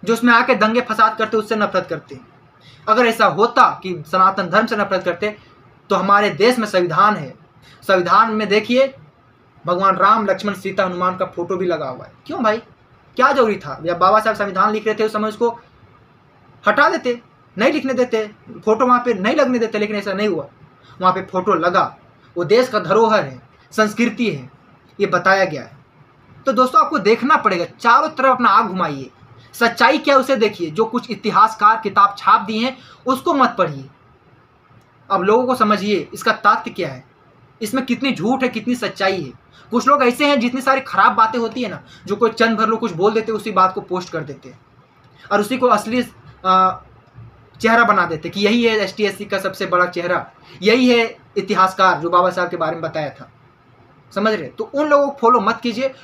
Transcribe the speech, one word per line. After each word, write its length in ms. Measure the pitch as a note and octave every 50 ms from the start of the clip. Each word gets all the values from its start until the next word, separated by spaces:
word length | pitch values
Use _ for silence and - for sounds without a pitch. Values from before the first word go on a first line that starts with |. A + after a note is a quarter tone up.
| -
जो 100 | F#3+ A#3
उसमें 180 | A3 A#3+ B3 A#3
आके 200 | A#3 A#3 C4 B3
दंगे 240 | G3 G#3+ G#3+ A3+ A#3+ -
फसाद 340 | - G#3+ A3 A3 A3 G#3+
करते, 200 | - A3 G#3+ A3+
उससे 200 | A3 G#3+ - A3+
नफरत 300 | G#3+ G#3 G3 - F#3 F3+ -
करते 260 | E3+ D3+ - - C#3
हैं। 120 | B2 - - - _ _ _ _ _ _ - - - -
अगर 200 | G#3+ G#3+ A#3+ A#3+
ऐसा 200 | A#3 A3+ - A3+ F#3+
होता 400 | D#3+ F3 G#3+ A3+ - C4+ A#3 - - - -
कि 200 | F#3 F3 E3 D3 -
सनातन 400 | - F#3 F#3+ F#3+ G3+ G3+ F#3 E3+
धर्म 180 | E3 G#3+ A3+
से 100 | A3 A#3
नफरत 280 | G#3 G3+ G3+ F#3+ F3+ F3+
करते 320 | F#3 E3 - G#3 G#3 G#3 - - _ _ - _ _ _ _ _ -
तो 60 | G3+
हमारे 320 | F#3 F#3 F#3+ G3+ G3+ G3+ E3 D#3
देश 260 | C#3 G3+ A#3+ B3 A#3+
में 80 | A3
संविधान 500 | G#3 - F#3 F3+ E3 D3+ F3 G3+ G#3+ G#3
है, 160 | E3 D3 B2+ - - _ _ _ _ _ - - _ -
संविधान 480 | - F#3+ F#3 F3+ F3 F#3 G#3 A3+ A3+ G#3+
में 140 | G#3+ G#3+ F#3
देखिए 380 | G3+ G#3+ G#3 - A#3+ B3+ C4+ C4 - - - - _ _ _ _ _ _ _ _ _ _ -
भगवान 320 | E3 F3+ F3+ G3 G3 F#3
राम, 300 | F#3 F#3+ G3+ A3 A3+ G#3
लक्ष्मण, 280 | G3 F#3 F#3+ G3+ G#3 G3
सीता, 300 | F#3+ - G3 F#3 G3 F#3+
हनुमान 320 | F#3 F3+ F3+ F3+ F#3 F3+
का 80 | - F#3+
फोटो 300 | F3+ - F3+ E3+ E3 F#3+
भी 100 | F3 F#3
लगा 220 | F3+ E3 D3+ D3 C3+
हुआ 160 | B2+ B2 -
है। 80 | - - _ _
क्यों 160 | - D#4 G4 A#3+
भाई, 200 | G#3+ G#3+ A#3 - - _ _ _ _ _ _ _ _ _
क्या 140 | - B3 C#4 C#4
जरूरी 240 | C4+ A#3+ A3 G3+
था? 220 | D3 B2+ C#3+ C3 C3+ D#3
जब 160 | E3+ F3 E3+
बाबा 220 | F#3 F#3+ G#3 G#3+
साहब 160 | A3 A3+ G#3+
संविधान 360 | G#3 G3+ G3 F#3 F#3 G3 G#3+ G#3+
लिख 140 | G#3+ G#3+
रहे 80 | A3 G#3+
थे 100 | G#3+ A3
उस 80 | G#3+ G#3+
समय 160 | G#3+ G#3+ G#3+
उसको 200 | G#3 - A#3+ A#3 A3+ - - _ _ _ _ _ _ _ _ _ _ _ _ _ _ _ _ _ _ _ -
हटा 240 | G#3 G#3+ C4+ D4 D#4+
देते, 320 | E4+ - - B3+ A#3+ A#3+ - _ _ _ _ _ _
नहीं 160 | F3 A3 C4+ C4+
लिखने 220 | D4+ B3 C4+ B3+
देते, 320 | B3 B3 - A#3 A3 G#3+ G#3 - - _ - A#3 - -
फोटो 220 | G#3+ G#3+ G#3 C4
वहाँ 140 | B3 A#3+ A#3+
पे 140 | A#3+ B3 A3+
नहीं 220 | F#3+ F#3 A3 D4+
लगने 220 | D#4 C#4 B3 B3+ A#3+
देते, 200 | A3+ G#3+ - G#3
लेकिन 180 | G#3 G#3 G#3+
ऐसा 160 | G3+ G3+ G3+ F#3+
नहीं 160 | G3 G#3+ G#3
हुआ। 180 | F3 D#3 C#3 - _ _ - - _ _ _ - - -
वहाँ 120 | F3+ F3+ F3+
पे 80 | F#3+ F3+
फोटो 320 | - - F#3 - G3+ F#3+
लगा, 280 | D#3+ E3 F3+ F3+ F#3 D3 - - - _ _ _ _ _ _ _
वो 80 | F3 F3
देश 220 | D3+ G#3 A#3+ B3+ B3
का 100 | A3 G#3
धरोहर 420 | F3 D#3 G3+ A3 A3+ G#3+ G#3+ G3 D3+
है, 180 | C3+ B2+ - - _ _ _ _ _ -
संस्कृति 580 | G#3+ G#3+ G#3 G#3 - A#3+ A#3+ - - A#3+ G#3
है, 200 | D#3 C3+ B2 - - _ _ _ _ _ _ _ _ -
ये 80 | G3 F#3+
बताया 360 | F3+ F3 F3 F#3 F#3+ G3 F#3+
गया 180 | F3 D3+ C3+ A#2
है। 140 | - - - _ _ _ _ _ _ _ _ _ _ - - -
तो 60 | C4+ B3
दोस्तों 280 | G#3+ B3+ B3+ - -
आपको 180 | - - D#4 C4+
देखना 360 | F3 G3+ A#3 A#3 A#3 C#4+ D4+ C#4
पड़ेगा, 260 | - G#3+ F#3+ E3+ E3+ - - -
चारों 280 | - A#3+ A3+ C#4 D#4 D4+
तरफ 160 | - - C4 C4
अपना 200 | B3+ A#3+ A#3+ G#3+
आँख 160 | G3 A3 A#3
घुमाइए, 440 | G3 F3+ F#3 F3 D#3 D3 C3+ C3 B2 - _ - - - - - _ -
सच्चाई 440 | - A#3+ A#3 A#3 - B3 B3 D4 C4+
क्या 180 | - D4 C#4
उसे 200 | C4+ B3+ - C4+
देखिए। 340 | A3+ A3 G#3 - - E3+ D#3
जो 140 | D3+ F#3 A3+
कुछ 240 | A3+ - A#3+ - -
इतिहासकार 720 | A3+ - - G#3 D#3+ F#3+ G#3+ A#3 - - G#3 G#3+ A3+ A3+ -
किताब 320 | G3+ - G#3 G3 G3 - -
छाप 220 | - - G#3+ A3 G#3
दिए 180 | G#3 A3 G#3+
हैं 160 | A#3 C4 C4 - - - - - _
उसको 280 | B3 C4 B3+ - F4 D4+
मत 200 | C#4 B3 - - -
पढ़िए। 300 | F3+ D3+ C#3+ C3+ B2+ - - _ _ _ _ _ _ _ _ _ _ _ _ _ _ _ _ - _ _ _ _ _ -
अब 120 | G3+ F#3+ F3+
लोगों 240 | G3+ G#3+ B3 B3+
को 80 | B3 B3+
समझिए 540 | A#3+ A3 G#3 G#3 F#3 F#3+ G#3 G#3 E3+ C#3+ - -
इसका 180 | - - A3+ G#3+ - -
तथ्य 260 | G#3 A3+ A3+ - A3+
क्या 180 | - - F3 C#3+
है, 160 | C3 B2+ - _ _ _ _ _ _ _ _ _ _ _
इसमें 240 | A3+ G#3 A#3+ C4 B3+
कितनी 260 | - A#3+ - C4+ C#4 -
झूठ 300 | - E3 G#3+ C4 B3+ B3+
है, 60 | B3
कितनी 260 | B3 A3+ - A#3+ B3
सच्चाई 440 | A#3+ G#3+ F#3+ - - G3+ F#3+ F#3+ F3+ D3
है। 100 | B2+ - - _ _ _ - - - G#3
कुछ 140 | A#3+ - C4
लोग 140 | C#4+ C4+ B3+
ऐसे 240 | A#3+ B3 - D4
हैं 120 | C#4+ C#4+ C4
जितनी 200 | A3 A#3+ B3+ C4+
सारी 200 | B3+ C4+ C4+ C4 C4
खराब 320 | - - - G3+ A#3 G#3+
बातें 240 | A3 A3 A3 - A#3+
होती 240 | A#3 A3 - B3+ A#3+
है 60 | G3+
ना, 100 | E3 C#3+ - - - - -
जो 100 | - G3+
कोई 140 | G#3 A#3+ A3
चंद 280 | A3 - A3+ A3+ A3+ G#3
भर 80 | A3
लोग 140 | G#3+ A3+ A3
कुछ 120 | A#3 G#3+ E3
बोल 200 | D#3 F#3+ G#3+ G#3+
देते, 200 | A3 G#3+ A3+ A3
उसी 200 | G3+ - A3 F#3+
बात 200 | F#3 F#3 F#3 -
को 60 | G3+ -
पोस्ट 300 | - F3+ F3+ F3 - -
कर 100 | D#3+ D3
देते 260 | C#3+ C3+ - - C3
हैं 100 | - - _ _ _ _ _ _ _ _ _ _ _ _ -
और 160 | - G3+ G#3
उसी 180 | G#3 - C4 -
को 80 | C4 B3
असली, 340 | A3 G3+ G#3 G#3+ A#3 B3+ A#3+ - - - - - - - -
आ, 260 | F#3 F#3 F#3 F#3 F#3 F3+ - - - - - _ _ _ - - - - _ _ _ _
चेहरा 280 | - - A3+ A3+ A#3 A#3
बना 220 | G#3 G#3 F#3+ F3
देते 220 | D#3+ E3 D#3 - E3+
कि 120 | - G3
यही 240 | G3+ G3+ A3+ A#3+ A#3
है 120 | A3+ A3
एस 200 | G#3+ G3+ F#3+ -
टी, 80 | - G#3
एस 140 | G3 F#3 -
सी 60 | G#3
का 140 | G3+ G3+ F#3+
सबसे 280 | F#3+ F#3+ F#3 - G3
बड़ा 200 | E3+ F3+ F3+ F3+
चेहरा, 400 | F3+ - F3+ E3+ F3 F3+ D#3 - - - _ - - - - F3+
यही 260 | G#3 A3+ C4 B3+ B3
है 280 | A#3+ A#3 A3+ A3+ - - - _ _
इतिहासकार 640 | G3+ F#3+ F#3+ G#3 F3+ F#3+ F#3 - - F#3+ F#3 E3+ D3+
जो 100 | D#3+ E3+
बाबा 200 | F3 F3 F#3 F#3
साहब 200 | F3+ F#3 F3+ F3
के 60 | F3+
बारे 160 | E3+ E3 D#3 E3
में 100 | E3 E3
बताया 280 | D#3 - D#3+ D3+ C3+
था। 200 | - - B2 - _ _ _ _ _ _ _ _ _ _ _ _ _ _ _ _ -
समझ 200 | G3 G#3 A3 G#3+
रहे? 160 | F#3+ D3+ -
तो 160 | - - A3
उन 220 | - - C#4 D4+ D4+
लोगों 200 | C#4+ C#4+ C#4+ C#4
को 100 | C#4 -
फॉलो 200 | A3+ A3+ B3+ A#3 F#3+
मत 180 | A3 A3+ - -
कीजिए, 300 | A#3+ G#3+ A3+ C4+ C4+ C4 -